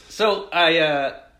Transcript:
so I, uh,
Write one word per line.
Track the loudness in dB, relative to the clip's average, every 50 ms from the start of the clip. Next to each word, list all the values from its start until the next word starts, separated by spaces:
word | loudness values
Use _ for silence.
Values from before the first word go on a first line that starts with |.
| -20 -14
so | -6 -2 0 0 0 0 -4 -4 0
I, | 2 2 2 4 2
uh, | 2 0 0 -2 -2 -4 -6 -10 -20 -20 _ _